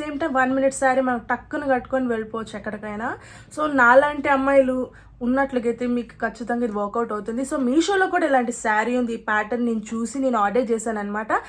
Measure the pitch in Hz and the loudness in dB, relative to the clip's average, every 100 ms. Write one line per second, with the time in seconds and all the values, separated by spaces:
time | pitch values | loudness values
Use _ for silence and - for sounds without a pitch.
0 | 302 285 330 262 254 269 269 269 269 254 | -8 -4 -2 2 2 2 2 2 2 2
1 | 262 240 - 247 - 302 285 254 254 262 | 0 -2 -4 -6 -6 -4 0 0 0 -2
2 | 254 226 220 226 220 214 214 208 208 208 | -2 -4 -6 -8 -10 -10 -10 -10 -8 -6
3 | 240 359 - - - - 302 277 240 254 | -6 -8 -12 -20 -14 -4 0 6 8 8
4 | 294 294 285 269 269 277 262 254 254 - | 6 2 0 2 4 4 4 2 -6 -12
5 | - - 240 262 269 254 233 233 254 240 | -20 -6 -2 0 0 0 -2 -2 -2 -2
6 | 233 - 226 226 240 240 240 208 202 233 | -4 -6 -6 -4 -4 -2 -2 -2 -2 -2
7 | 233 208 202 233 269 302 247 277 339 392 | -4 -4 -6 -6 -4 -2 0 2 2 2
8 | 381 359 320 269 240 240 226 214 226 247 | 2 2 2 2 0 -2 -2 0 0 0
9 | 240 226 226 214 208 247 240 226 214 226 | -2 -4 -2 -2 0 -2 -2 -2 -4 -6
10 | 226 277 262 233 202 202 233 226 233 214 | -6 -2 0 2 2 0 0 0 -2 -4
11 | 202 208 220 370 | -4 -6 -2 -4